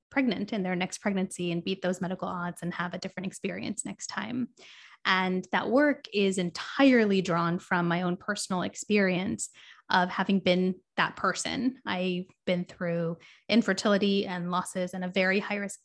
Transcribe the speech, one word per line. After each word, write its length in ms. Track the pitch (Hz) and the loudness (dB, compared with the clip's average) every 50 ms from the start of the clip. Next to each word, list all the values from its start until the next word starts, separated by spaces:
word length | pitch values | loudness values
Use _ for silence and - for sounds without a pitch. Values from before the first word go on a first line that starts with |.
| _ _ | _ _
pregnant 440 | - 285 269 247 233 - 208 202 - | -2 0 0 0 0 -2 -4 -4 -4
in 80 | 214 | -2
their 140 | 185 185 185 | -2 -2 -2
next 240 | 175 185 185 - - | -2 -2 -4 -6 -4
pregnancy 520 | - 214 202 190 185 190 - - 180 175 | -4 -2 0 0 -2 -2 -4 -4 -4 -2
and 120 | 170 170 170 | -2 -2 -2
beat 180 | - 190 190 | -4 -4 -2
those 180 | - 180 185 180 | -2 -2 -2 -2
medical 280 | 190 175 185 180 - 190 | -4 -6 -6 -6 -6 -6
odds 340 | 180 180 175 175 175 - | -6 -6 -6 -8 -8 -8
and 100 | - 175 | -8 -8
have 220 | 180 - 175 180 - | -6 -4 -6 -6 -6
a 60 | - | -8
different 260 | - 185 - - 185 | -10 -10 -10 -8 -8
experience 580 | 196 - - - 190 175 190 - - 202 - - | -8 -8 -6 -8 -6 -6 -6 -8 -8 -8 -8 -8
next 220 | - 196 - - | -10 -10 -10 -12
time. 420 | - - - - 220 - 127 - 240 - _ - - - - - - - - _ | -10 -8 -8 -8 -6 -6 -6 -6 -6 -8 _ -20 -20 -20 -20 -20 -20 -20 -6 _
And 380 | 175 190 185 185 185 185 185 185 - | 0 2 2 2 2 0 -2 -2 0
that 200 | - 190 - - | 0 0 0 2
work 340 | 220 269 294 294 269 277 - - - | 4 4 4 4 2 0 -4 -4 0
is 240 | 202 196 196 190 190 | 2 2 2 2 0
entirely 880 | 180 175 - - - - - - 277 277 254 240 220 208 196 190 180 | -2 -2 -4 -6 -10 -6 2 4 6 8 8 8 6 6 4 2 2
drawn 340 | 185 170 170 170 170 170 190 | 2 0 2 2 2 0 -2
from 300 | - - 190 180 175 175 | -2 -2 0 0 2 2
my 160 | 170 175 185 | 0 0 0
own 140 | 175 180 185 | -2 -2 -4
personal 440 | - - 202 202 - - 196 180 | -4 -6 -6 -6 -4 -4 -2 -2
experience 880 | 175 202 - - - - 208 208 196 185 180 175 185 - - 202 - - - - - - - - _ - | -2 -4 -6 -8 -2 2 4 4 4 4 2 0 0 -2 -4 -4 -6 -10 -12 -18 -20 -20 -20 -20 _ 0
of 200 | - 190 180 180 | 2 2 2 2
having 300 | - - 190 - 196 196 | 0 -2 0 2 2 2
been 360 | 170 190 180 180 185 185 185 - - _ _ - | 4 4 4 4 4 2 0 -2 -8 _ _ 0
that 180 | 170 160 - | 0 0 0
person. 640 | - - 196 175 - - 170 160 - 226 262 247 - _ | -2 -2 -2 -2 -2 -4 -4 -4 -2 0 -2 -2 -2 _
I've 400 | - 190 180 185 185 180 175 185 - _ _ _ | -6 -4 -2 -2 -2 -2 -4 -6 -8 _ _ _
been 200 | - 185 175 180 | -2 -2 -2 -2
through 520 | - - - 180 170 170 170 170 165 170 165 - - - _ _ - | -6 -8 -8 -6 -4 -2 -2 -2 -4 -4 -8 -12 -20 -20 _ _ 2
infertility 760 | 208 226 226 - 190 196 - 220 202 196 208 202 196 202 202 | 2 2 4 4 0 2 2 2 4 4 4 2 2 0 0
and 260 | 196 185 180 175 175 | -2 -6 -6 -4 -2
losses 420 | 180 180 180 - - 190 180 180 - | -2 -4 -4 -4 -4 -4 -6 -4 -4
and 100 | 185 185 | -6 -6
a 60 | 180 | -2
very 300 | 185 196 185 185 190 208 | 0 2 2 2 2 0
high-risk 400 | 202 - 208 202 202 202 - - _ | 0 -2 -4 -6 -6 -8 -10 -14 _